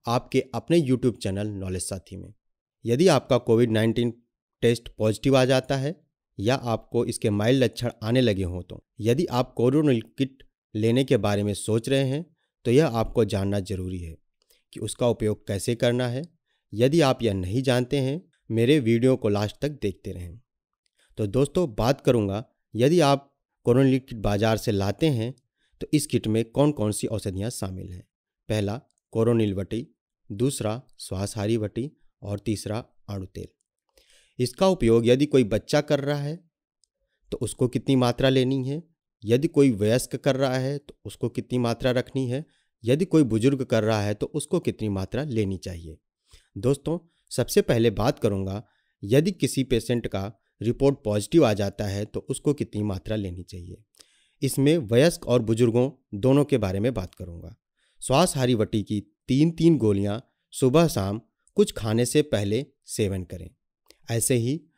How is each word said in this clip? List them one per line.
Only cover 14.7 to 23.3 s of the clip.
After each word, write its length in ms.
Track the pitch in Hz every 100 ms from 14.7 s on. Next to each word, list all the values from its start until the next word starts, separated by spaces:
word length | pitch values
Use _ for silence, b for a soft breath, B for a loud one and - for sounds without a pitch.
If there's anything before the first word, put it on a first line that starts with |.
कि 60 | -
उसका 280 | 110 - 120
उपयोग 360 | 110 107 104 -
कैसे 280 | 98 - 117
करना 300 | 120 123 123
है। 160 | 127 170 _ _ _ -
यदि 280 | 104 131 165
आप 220 | 139 127
यह 100 | 113
नहीं 300 | 95 90 120
जानते 360 | 131 123 123 143
हैं, 220 | 131 156 _ _ -
मेरे 300 | 113 117 156
वीडियो 340 | 113 117 131
को 140 | 131 110
लास्ट 320 | 101 104 -
तक 180 | 143 147
देखते 300 | 104 - 98
रहें। 280 | 90 87 85 _ _ _ _ _ _ _ -
तो 100 | 104
दोस्तों, 460 | 120 143 180 165
बात 260 | 107 113 139
करूंगा, 420 | - 120 101 101 - _ _
यदि 260 | 107 135 175
आप 300 | 139 139 -